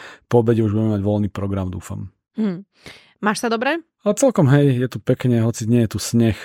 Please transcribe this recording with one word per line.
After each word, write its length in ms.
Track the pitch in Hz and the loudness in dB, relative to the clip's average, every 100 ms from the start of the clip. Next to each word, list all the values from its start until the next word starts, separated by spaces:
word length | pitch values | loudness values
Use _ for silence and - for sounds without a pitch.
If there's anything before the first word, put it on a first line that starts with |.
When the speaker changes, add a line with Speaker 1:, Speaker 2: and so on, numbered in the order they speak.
| - - _ | -20 -20 _
Speaker 1:
po 160 | 120 | 2
obede 240 | 113 113 107 | 4 2 2
už 80 | 104 | 0
budeme 240 | 110 104 | 0 0
mať 40 | 101 | 0
voľný 220 | 104 104 | 0 -2
program, 400 | - 98 98 92 | -4 -6 -4 -6
dúfam. 400 | 92 - 101 98 _ _ - | -8 -12 -12 -14 _ _ -6
Speaker 2:
Hm. 320 | 214 180 - _ - - _ _ | -4 -4 -12 _ -20 -20 _ _
Máš 160 | 202 208 | -4 -4
sa 80 | 240 | -4
dobre? 320 | 226 254 330 - _ | -2 -2 -4 -8 _
Speaker 1:
A 80 | - | -4
celkom 400 | - 277 208 131 | 2 2 4 4
hej, 240 | 143 143 123 | 6 4 2
je 160 | 123 | -2
tu 80 | 107 | -4
pekne, 480 | - 127 127 117 113 | -2 0 0 2 0
hoci 160 | - | -2
nie 240 | 107 120 113 | 0 2 2
je 80 | 104 | -2
tu 40 | |
sneh, 320 | - 117 113 101 | -2 2 2 0